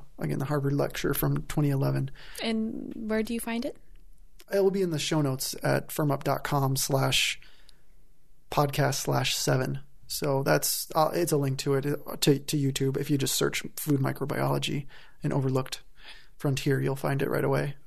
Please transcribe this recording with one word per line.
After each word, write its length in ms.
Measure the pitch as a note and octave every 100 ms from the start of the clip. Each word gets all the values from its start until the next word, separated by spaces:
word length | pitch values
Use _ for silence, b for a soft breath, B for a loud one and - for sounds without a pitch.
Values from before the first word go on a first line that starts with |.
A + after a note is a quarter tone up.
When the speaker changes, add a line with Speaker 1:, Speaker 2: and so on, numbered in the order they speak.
| - -
Speaker 1:
again, 220 | - D3
the 60 |
Harvard 260 | C#3 D3 C#3
lecture 420 | C#3+ C#3 - D#3+
from 280 | C#3+ C#3+ D3
twenty 280 | - - D3
eleven. 380 | C3+ C#3 C3+ C3+ B B B
Speaker 2:
And 520 | A3+ A3 A3 - -
where 260 | - A3 G#3+
do 120 | A3+
you 80 | A#3
find 240 | - A#3
it? 100 | C#4 - - - - - - - -
Speaker 1:
It 80 | G3
will 100 | G3
be 100 | F#3+
in 100 | F3+
the 80 | D3+
show 220 | - D#3+
notes 340 | C#3+ C3 - -
at 280 | C#3 C#3 -
firmup 340 | - D3 C#3
dot 180 | C#3+ C3+
com 320 | - D3 C3+
slash 640 | C3+ - C3+ C3+ C3 - - b b b b b b - - - - -
podcast 440 | - C#3+ C#3 C3+
slash 400 | C3+ - C3+ C3
seven. 440 | - - C3+ C3 C#3 - -
So 380 | - - D3+ C3+
that's, 480 | D3+ D3+ - - -
uh, 160 | E3 D#3
it's 180 | E3+ E3+
a 60 | D3+
link 200 | C#3 C3
to 140 | D3
it, 140 | C3+ C#3+
uh, 300 | C#3+ - -
to, 200 | - C#3
to 200 | - D3+
YouTube. 400 | C#3 C3+ C3+ C#3
If 120 | C#3
you 80 | C#3+
just 180 | C3
search 280 | - C#3+ - - -
food 220 | - C#3
microbiology, 840 | C3 C3+ C3+ - C#3 C#3 C#3 D3 C#3+ B B B
an 100 | D3+
overlooked 480 | C#3+ C3 C3 C3 - - B B B B B
frontier, 420 | D3 C3+ D3 C3+
you'll 160 | C#3
find 280 | C3+ D3+ C#3
it 80 | C3+
right 120 | B2+
away. 320 | C#3 C#3 D3 -